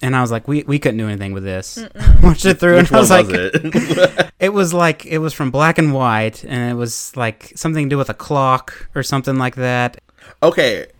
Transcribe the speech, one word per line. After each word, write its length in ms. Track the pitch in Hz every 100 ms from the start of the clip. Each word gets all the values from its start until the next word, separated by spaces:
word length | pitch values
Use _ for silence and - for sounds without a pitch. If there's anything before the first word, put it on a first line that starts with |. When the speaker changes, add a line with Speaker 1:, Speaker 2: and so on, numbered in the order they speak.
Speaker 1:
and 160 | 131 131
I 40 |
was 100 | 120
like, 180 | 113 -
"We, 140 | 147
we 160 | 139 143
couldn't 180 | 143 113
do 100 | 107
anything 240 | 104 98
with 120 | 98 95
this." 320 | 92 - -
<laughs> 180 | 226 -
Speaker 2:
Mm-mm. 280 | - -
Speaker 1:
Watched 220 | 180 160 190
it 140 | 175
through, 160 | 175 175
Speaker 3:
Which 100 | 175
Speaker 1:
and 80 | -
I 20 |
was 100 | 196
Speaker 3:
one 100 | 185 101
Speaker 1:
like, 0 |
Speaker 3:
was 240 | 90 95
it? 800 | 156 160 - 240 165 180 - 170 -
<laughs> 40 |
Speaker 1:
it 100 | 185
was, 200 | 202 180
like, 320 | 175 170 156 -
it 140 | 160
was 140 | 156
from 160 | - 139
Black 260 | 135 156 165
and 160 | 156
White, 500 | 135 127 110 110 -
and 260 | - 127 120
it 20 |
was, 420 | 120 117 - - 135
like, 380 | 117 110 - -
something 300 | 160 156 139
to 80 |
do 40 | 143
with 120 | 131
a 40 |
clock 760 | - - 143 131 131 - - - 143
or 80 |
something 340 | 131 139 131 131
like 180 | 127 131
that. 460 | 127 123 123 - _ _ - -
Speaker 3:
Okay. 440 | 165 170 135 92 - _